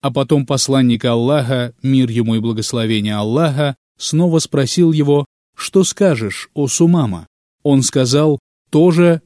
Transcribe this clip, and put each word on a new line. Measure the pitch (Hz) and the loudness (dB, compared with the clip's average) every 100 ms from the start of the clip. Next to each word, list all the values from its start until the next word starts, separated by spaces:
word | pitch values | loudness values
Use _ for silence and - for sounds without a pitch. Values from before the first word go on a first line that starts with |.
А | 139 | -4
потом | 123 135 147 135 | -4 0 0 0
посланник | 139 - 135 127 113 | -4 0 2 2 2
Аллаха, | 127 117 120 151 123 131 120 117 | 0 0 0 0 -2 -4 -4 -6
мир | 131 135 127 | -2 0 0
ему | 113 113 | -2 0
и | 113 | -2
благословение | 113 110 110 123 113 110 104 | -2 -6 -6 -4 -2 -2 -2
Аллаха, | 104 104 123 165 135 147 131 _ _ | -4 -2 0 -2 -2 -4 -6 _ _
снова | - 156 175 160 | -6 0 0 0
спросил | - 139 131 - 170 | -2 -2 -2 0 2
его: | 156 143 143 139 _ _ | 2 2 0 -2 _ _
«Что | _ - 190 | _ -2 0
скажешь, | 185 - 196 139 107 - - | 0 0 0 0 -4 -8 -12
о | - 139 | -6 -4
Сумама?» | - 170 175 127 87 78 _ _ _ | 0 2 2 0 -4 -12 _ _ _
Он | 147 139 | 0 2
сказал: | 117 - 127 139 156 143 _ _ _ | 2 0 0 2 2 0 _ _ _
«То | 151 175 | 2 4
же, | 165 175 165 | 4 2 2